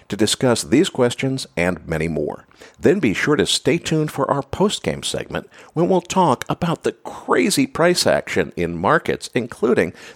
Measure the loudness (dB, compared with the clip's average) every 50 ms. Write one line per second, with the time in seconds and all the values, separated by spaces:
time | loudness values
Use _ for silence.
0 | -14 -8 -2 0 0 0 2 2 2 2 2 2 0 2 4 4 4 2 2 0
1 | 0 0 0 -2 -2 -4 -4 -4 -6 -6 _ -2 0 0 -2 -2 -4 -6 -4 -2
2 | -2 -2 -2 -4 -4 -4 -6 -10 -14 _ _ -20 -20 -20 -8 0 2 2 4 4
3 | 2 0 0 0 0 0 2 2 2 0 0 -2 0 0 0 0 -2 -2 -2 0
4 | -2 -2 -2 -2 0 0 0 0 -2 -4 -2 0 0 0 0 -2 -4 -4 -4 -4
5 | -4 -6 -6 -6 -6 -6 -8 -8 -8 -10 -14 -20 -20 -8 -2 0 0 2 2 0
6 | 0 0 2 2 4 4 2 2 0 -4 -6 -4 -2 -2 -2 -2 -2 -4 -4 -6
7 | -8 -16 -16 -10 -4 0 2 2 2 2 2 0 0 0 0 2 2 2 2 2
8 | 2 2 2 2 0 -2 -2 -2 -2 -2 -2 -4 -4 -4 -4 -2 0 2 2 2
9 | 2 0 -4 -4 -6 -6 -6 -6 -6 -6 -6 -2 0 0 2 2 2 0 -2 -8
10 | -16 -20 -8